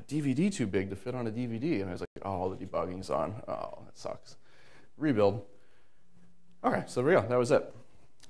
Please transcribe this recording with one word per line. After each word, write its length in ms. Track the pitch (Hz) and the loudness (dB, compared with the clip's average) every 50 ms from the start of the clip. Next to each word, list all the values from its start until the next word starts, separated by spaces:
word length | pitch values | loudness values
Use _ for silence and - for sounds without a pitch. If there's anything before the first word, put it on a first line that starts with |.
| 104 | -6
D 140 | - 135 156 | -2 -2 2
V 120 | 147 139 | 2 4
D 160 | 123 131 185 202 | 4 4 4 4
too 200 | - - 123 101 | 4 2 2 2
big 200 | 90 98 95 98 | 2 2 2 0
to 40 | 95 | -2
fit 220 | 98 - 123 123 | -6 -4 -4 -2
on 100 | 127 120 | -2 -2
a 60 | 113 | -2
D 140 | 107 120 127 | -2 -2 -2
V 120 | 120 113 110 | -2 -2 0
D?" 220 | 127 170 151 101 | 0 2 2 0
And 100 | 98 95 | 0 -2
I 20 | 90 | -4
was 80 | - | -4
like, 60 | 87 - - - | -6 -8 -8 -6
"Oh, 80 | - 98 | -4 -2
all 200 | 98 90 92 95 | 0 0 0 -2
the 140 | 95 - 95 | -2 -4 -6
debugging's 460 | 92 - 82 82 90 90 92 95 - | -2 -2 0 0 -2 -4 -4 -4 -2
on. 320 | 65 - 76 - 107 - - - | 0 0 0 0 -4 -6 -6 -6
Oh, 320 | - - - - - - - | -4 -4 -6 -8 -10 -12 -14
that 140 | - - - | -16 -12 -10
sucks." 380 | - - - - - - - - - - - - - - - - - - - | -8 -8 -8 -8 -12 -16 -16 -16 -16 -16 -16 -16 -16 -16 -16 -16 -16 -14 -6
Rebuild. 480 | - 143 156 127 104 104 98 98 113 - - - - - - - - - - - - - - - - - - - - - - - - | 0 2 4 6 8 8 6 6 2 -4 -10 -14 -16 -16 -16 -16 -16 -16 -16 -16 -16 -16 -16 -16 -16 -14 -14 -16 -16 -16 -16 -6 -2
Okay, 220 | - 254 - 190 - | 2 2 2 2 0
so 160 | - - 131 | 0 0 2
there 140 | 123 147 185 | 4 6 6
we 40 | 135 | 6
go. 60 | 104 113 | 6 6
That 80 | 123 | 4
was 140 | 123 123 120 | 4 6 8
it. 240 | 147 - - - - - - - - - - - - - - | 6 6 6 2 -8 -12 -14 -14 -14 -14 -14 -14 -14 -14 -14